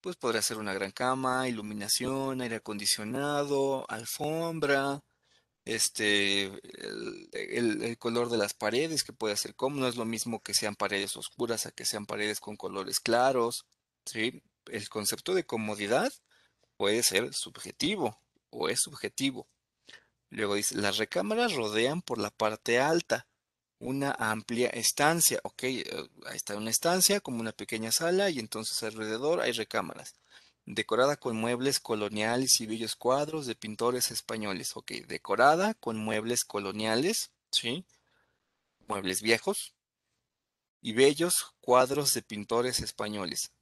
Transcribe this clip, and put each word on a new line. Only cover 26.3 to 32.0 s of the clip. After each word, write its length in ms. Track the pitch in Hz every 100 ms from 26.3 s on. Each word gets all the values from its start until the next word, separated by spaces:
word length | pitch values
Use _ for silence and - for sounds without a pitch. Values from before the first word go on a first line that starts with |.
| -
está 200 | - 101
una 140 | 110
estancia, 500 | 113 165 180 180 202
como 200 | - 120
una 120 | 113
pequeña 400 | - 101 113 110
sala, 380 | - 165 185 202
y 80 | 147
entonces 440 | 110 107 110 -
alrededor 580 | 110 110 110 110 143 175
hay 100 | -
recámaras. 600 | 117 110 110 95 - - - _ - _ _ -
"Decorada 500 | 104 107 110 135 143
con 200 | 131 113
muebles 420 | 117 123 131 127
coloniales 800 | - 110